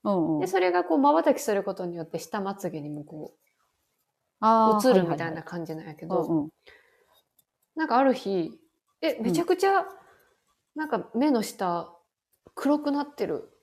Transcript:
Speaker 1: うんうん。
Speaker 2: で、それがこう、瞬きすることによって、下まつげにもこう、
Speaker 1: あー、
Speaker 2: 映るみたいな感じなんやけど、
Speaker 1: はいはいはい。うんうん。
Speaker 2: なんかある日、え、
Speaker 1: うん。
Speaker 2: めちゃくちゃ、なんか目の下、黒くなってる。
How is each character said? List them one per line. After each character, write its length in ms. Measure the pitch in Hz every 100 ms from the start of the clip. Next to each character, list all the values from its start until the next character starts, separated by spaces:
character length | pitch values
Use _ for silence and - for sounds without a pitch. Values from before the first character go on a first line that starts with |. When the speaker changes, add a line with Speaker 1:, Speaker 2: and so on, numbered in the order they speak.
Speaker 1:
う 60 | 220
ん 240 | 262 160
う 20 | 311
ん。 40 |
Speaker 2:
で、 60 | 370
そ 140 | 381
れ 100 | 359
が 140 | 359
こ 120 | 359 311
う、 20 |
瞬 360 | 277 311 320
き 60 | 262
す 120 | -
る 100 | 202
こ 100 | 196
と 120 | 185 180
に 100 | 170
よ 60 |
っ 40 | 160
て、 120 | 165
下 240 | - 214
ま 120 | 196
つ 140 | 196 175
げ 140 | 151
に 80 | 147
も 140 | 147
こ 300 | 147 156 -
う、 40 | _ _ _ _ _ _ _ _ _ _ _
Speaker 1:
あ 380 | 214 226 220 214
ー、 120 | 254
Speaker 2:
映 100 | 196
る 80 | 170
み 80 | -
た 120 | 165
い 60 |
な 80 | 160
感 220 | - 175
じ 100 | 165
な 80 | 160
ん 40 | 156
や 80 |
け 100 | 151
ど、 120 | 170 180
Speaker 1:
は 80 | 156
い 20 |
は 0 |
い 0 |
は 60 |
い。 40 | 160
う 20 |
ん 20 |
う 20 | 151
ん。 20 | _ - - _ _ _ _ _ _ _ _ _
Speaker 2:
な 100 | 311 320
ん 20 |
か 80 | 233
あ 80 |
る 80 | 269
日、 480 | - 196 190 160 - _ _ _ _
え、 140 | 320
Speaker 1:
う 80 | 494
ん。 20 |
Speaker 2:
め 80 | 226
ち 80 | 330
ゃ 40 | 349
く 100 | 359
ち 100 | 392
ゃ、 200 | 392 - - _ _ _ _ _ _ _
な 100 | 302
ん 40 | 311
か 180 | 233 -
目 160 | 226 294
の 120 | 240
下、 480 | 202 - 190 170 165 - _ _ _ _ _
黒 240 | - 277 294
く 140 | 294
な 100 | 285
っ 120 | 285
て 120 | - 185
る。 240 | 147 - _